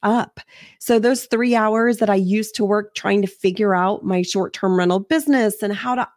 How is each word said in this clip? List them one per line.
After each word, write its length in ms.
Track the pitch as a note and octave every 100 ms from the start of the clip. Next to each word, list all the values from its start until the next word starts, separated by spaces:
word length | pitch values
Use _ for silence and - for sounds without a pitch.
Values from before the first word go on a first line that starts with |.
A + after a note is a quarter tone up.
up. 340 | G#3 A#3 - - - - - -
So 220 | - A#3
those 240 | A#3 B3
three 320 | - A#3 B3 A#3
hours 420 | G#3+ A3 A#3+ A3
that 100 | G#3
I 60 |
used 400 | G3 F#3 G#3+ G#3+
to 100 | -
work 300 | G3+ G#3 G#3
trying 280 | - G3 G3+
to 60 | G3
figure 460 | - F#3+ F#3 G#3
out 300 | F3+ F#3 G#3
my 180 | F#3+ F3+
short-term 560 | F3+ G3 F#3 - F#3+ F3+
rental 220 | F3+ F#3
business 600 | G3 D#4+ C#4+ C4+ G#3+ G#3+
and 100 | G3+
how 240 | G#3 B3 B3
to 120 | -